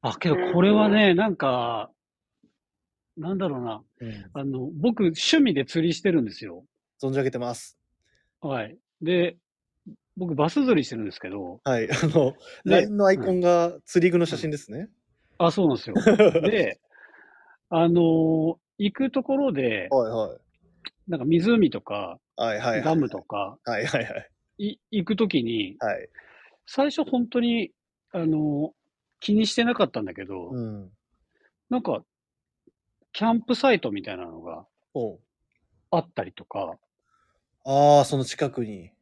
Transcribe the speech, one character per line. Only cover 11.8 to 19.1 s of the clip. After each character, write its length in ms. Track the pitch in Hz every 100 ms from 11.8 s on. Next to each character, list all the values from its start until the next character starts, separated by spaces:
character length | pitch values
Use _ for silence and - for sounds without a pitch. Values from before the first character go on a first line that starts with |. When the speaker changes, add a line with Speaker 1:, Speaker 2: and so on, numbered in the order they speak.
Speaker 2:
い。 80 | 113
<laughs> 40 |
あ 20 | 139
の、 280 | 160 160 131 - - -
Speaker 1:
で、 220 | - 190 208
Speaker 2:
line 40 |
の 120 | 208 196
ア 60 |
イ 60 | 190
コ 140 | 123
ン 80 | 185
が 340 | 175 175 170
Speaker 1:
う 40 | 175
ん。 40 |
Speaker 2:
釣 180 | _ 185
り 80 | 175
具 60 | 170
の 80 |
写 140 | 170 -
真 120 | 160
で 60 | 147
す 160 | -
ね。 160 | 113 202 _ _ _ _ _
Speaker 1:
う 60 |
ん。 20 | 170
あ、 40 |
そ 140 | 165
う 40 | 175
な 60 |
ん 20 | 123
で 60 |
す 80 | -
よ。 60 | 104
Speaker 2:
<laughs> 440 | - 196 208 -
Speaker 1:
で、 380 | - 220 123 - _ _ - - - _ _ _ _
あ 180 | 165 170
の、 720 | 175 165 160 160 160 160 165 _ _
行 160 | 208
く 160 | - 269